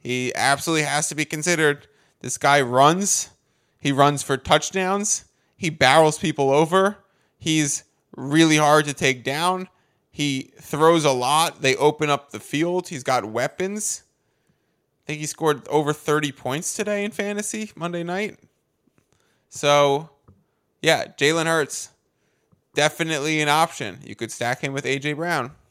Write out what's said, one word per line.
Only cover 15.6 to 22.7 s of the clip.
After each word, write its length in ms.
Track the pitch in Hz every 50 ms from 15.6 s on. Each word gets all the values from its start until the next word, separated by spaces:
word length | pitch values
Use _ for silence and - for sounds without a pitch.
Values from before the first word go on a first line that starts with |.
| - -
over 240 | - 151 156 143 151
thirty 400 | 147 - - 151 151 151 151 135
points 420 | - - 131 127 151 190 - -
today 300 | - 214 208 208 202 202
in 80 | 208 -
fantasy 580 | - 202 202 208 208 208 - - 220 220 214 -
Monday 260 | - 160 175 175 175 170
night. 360 | 170 175 190 214 202 - _ _ _ _ _ _ _ _ _ _ _ _ _ _ _ _ _ _ _ _ _ _ _
So, 640 | - - - 143 143 147 143 143 139 143 156 160 _ _ _ - - _ _ _ _ _ _ _ _ _ -
yeah, 240 | 151 160 135 - - - -
Jalen 280 | 139 143 160 165 160
Hurts, 440 | 165 165 160 147 131 - - - - _ _ _ _ _ _ _ _ _ _ _ _ _ _ _ _